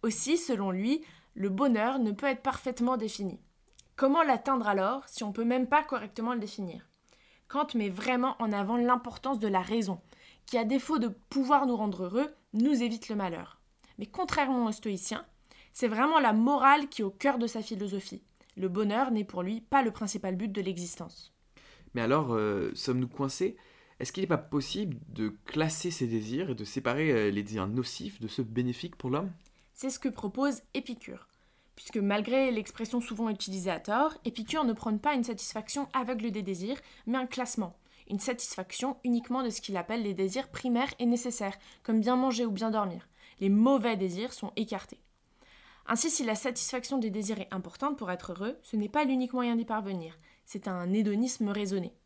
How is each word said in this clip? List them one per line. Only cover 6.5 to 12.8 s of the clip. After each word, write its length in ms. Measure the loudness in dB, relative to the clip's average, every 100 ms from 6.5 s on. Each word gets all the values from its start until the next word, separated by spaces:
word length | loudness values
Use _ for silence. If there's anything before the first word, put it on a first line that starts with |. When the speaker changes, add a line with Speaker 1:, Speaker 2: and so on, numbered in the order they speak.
| -8 -10 -10 -18 _ _ _ _ _ _
Speaker 1:
Kant 200 | -2 0 0
met 120 | 0
vraiment 460 | -2 0 2 2 0
en 120 | 0
avant 240 | 0 2 2
l'importance 600 | 4 4 0 -8 -2 0
de 80 | 2
la 140 | 2
raison, 400 | 2 0 0 -4 -8 -20 -20 -20 -2
qui 120 | 0
à 60 |
défaut 340 | 2 0 2 0
de 160 | 0 -4 _
pouvoir 380 | -2 4 4 4
nous 80 | 2
rendre 260 | 0 -2
heureux, 320 | -2 0 -2 -4 _
nous 280 | 2 4 6